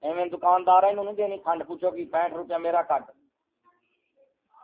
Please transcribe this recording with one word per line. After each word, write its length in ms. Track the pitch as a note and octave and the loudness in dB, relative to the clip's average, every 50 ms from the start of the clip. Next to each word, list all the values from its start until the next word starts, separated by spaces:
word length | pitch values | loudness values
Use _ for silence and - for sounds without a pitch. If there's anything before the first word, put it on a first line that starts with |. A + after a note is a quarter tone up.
ایویں 240 | - D3+ E3 F3 F3+ | -8 -6 -4 -4 -4
دکاندار 580 | F3 E3+ - - F3 F3+ F#3 F3+ F#3 F3+ F#3 F#3+ | -6 -6 0 2 2 2 4 4 6 6 6 6
ہے، 60 | G3+ | 4
انہوں 160 | G#3 G3+ G3+ | 2 0 -4
نے 80 | G3+ G#3 | -6 -4
دینی 240 | G3+ G#3 G3 G3 | -4 -4 -4 -4
کھنڈ، 300 | - - E3 E3+ E3 D3 | -6 -4 -4 -2 -2 -4
پوچھو 240 | D3+ E3+ - F3+ F3+ | -10 -8 -4 -4 -4
کہ 140 | E3 E3+ E3 | -2 -4 -10
پینسٹھ 280 | C3+ - E3 F3 E3+ D#3 | -4 -2 -2 -2 -2 -4
روپیہ 220 | E3 E3+ E3+ E3+ | -8 -8 -6 -6
میرا 260 | E3 E3+ E3+ E3+ E3+ | -4 -2 0 0 0
کٹ۔ 300 | D#3+ - D3 C3 A#2+ - - _ _ _ _ _ _ _ _ _ _ _ _ _ _ _ _ _ _ _ _ _ C5+ _ _ _ _ _ _ - | 0 0 -2 -2 -2 -8 -20 _ _ _ _ _ _ _ _ _ _ _ _ _ _ _ _ _ _ _ _ _ _ _ _ _ _ _ _ -20